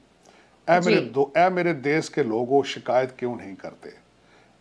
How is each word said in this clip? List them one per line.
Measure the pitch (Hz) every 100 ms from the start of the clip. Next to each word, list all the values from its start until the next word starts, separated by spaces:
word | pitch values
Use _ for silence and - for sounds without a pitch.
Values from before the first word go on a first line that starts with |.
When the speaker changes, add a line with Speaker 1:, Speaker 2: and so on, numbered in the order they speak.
| _ _ _ - _ _ -
Speaker 1:
"ऐ | 175
Speaker 2:
जी। | 180
Speaker 1:
मेरे | 196
दो-, | 123 127 147 160
ऐ | 180
मेरे | 180 175
देश | 151 135 156 151
के | -
लोगों, | 123 110 123 139
शिकायत | 131 - 120 120 131 -
क्यों | 123 117
नहीं | 95 92
करते? | 82 - - - _ _ _ _ _ _